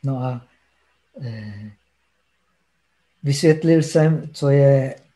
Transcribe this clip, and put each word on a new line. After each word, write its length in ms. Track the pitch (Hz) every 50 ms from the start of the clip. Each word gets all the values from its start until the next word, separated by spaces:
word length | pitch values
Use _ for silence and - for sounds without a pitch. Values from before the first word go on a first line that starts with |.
| -
No 140 | 139 135 127
a, 300 | 127 127 127 123 - _ _ _ _ _ _ _ _ _ _ _ _ _ _ 269
eh, 500 | 151 120 113 110 107 104 104 104 107 107 104 _ _ _ _ _ _ _ _ _ _ _ _ _ _ _ _ _ _ _ _ _ _ _ _ _ _ _ _ _ -
vysvětlil 600 | 143 139 - - 165 156 160 - 165 165 165 147
jsem, 500 | - - 165 156 160 160 151 156 156 -
co 160 | - - 143
je 460 | 139 143 139 139 139 135 131 135 - - _ _ _